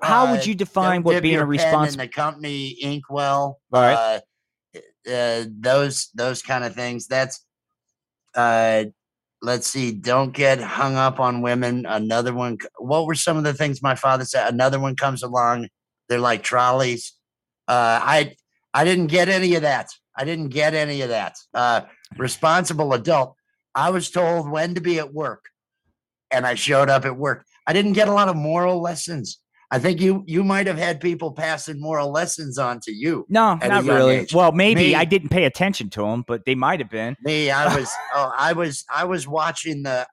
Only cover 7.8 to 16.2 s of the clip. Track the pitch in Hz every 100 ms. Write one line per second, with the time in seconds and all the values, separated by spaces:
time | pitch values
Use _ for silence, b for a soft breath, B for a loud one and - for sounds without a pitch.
7.8 | _ _ _ _ _ 123 120 113 113 110
8.8 | 107 - _ _ _ _ 117 123 - 135
9.8 | 123 104 120 127 135 135 139 131 104 -
10.8 | 139 131 131 131 127 123 120 123 120 123
11.8 | 95 107 107 117 123 123 120 110 - -
12.8 | 123 156 160 156 - 156 151 135 147 131
13.8 | 139 123 135 131 127 131 113 120 131 135
14.8 | 135 131 139 131 123 123 120 120 110 _
15.8 | _ _ - 123